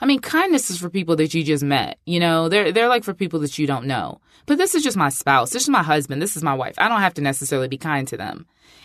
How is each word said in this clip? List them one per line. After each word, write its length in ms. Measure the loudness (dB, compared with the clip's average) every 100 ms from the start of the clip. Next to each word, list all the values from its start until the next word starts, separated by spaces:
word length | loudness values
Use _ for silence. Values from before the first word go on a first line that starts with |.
I 40 | 2
mean, 140 | 2
kindness 500 | 2 0 4 2 0
is 80 | -6
for 120 | -4
people 260 | -4 0 2
that 180 | 2
you 120 | 0 0
just 180 | 0
met, 340 | 2 0 -2 -8 -4
you 140 | 0
know? 300 | 2 2 2
They're, 240 | 2 2
they're, 160 | 2 2
like, 160 | 2 -2
for 80 |
people 260 | -4 -4 -2
that 180 | -4 -2
you 80 | -2
don't 200 | -2 -2
know. 340 | -4 -6 -10 _ _ 0
But 120 | 2
this 180 | 4 2
is 80 |
just 140 | 0 2
my 100 | 0
spouse. 440 | 0 2 2 2
This 120 | -2
is 60 | 2
my 140 | 2
husband. 380 | 2 0 0 -4
This 140 | -4 -2
is 80 |
my 100 | -2
wife. 220 | -2 -6 0
I 120 | 0
don't 100 | 2
have 140 | 0
to 80 | 0
necessarily 480 | -2 -2 -2 -2 -2
be 80 | -6
kind 280 | -4 -2 -4
to 80 | -8
them." 280 | -10 -12 -18 _ _ _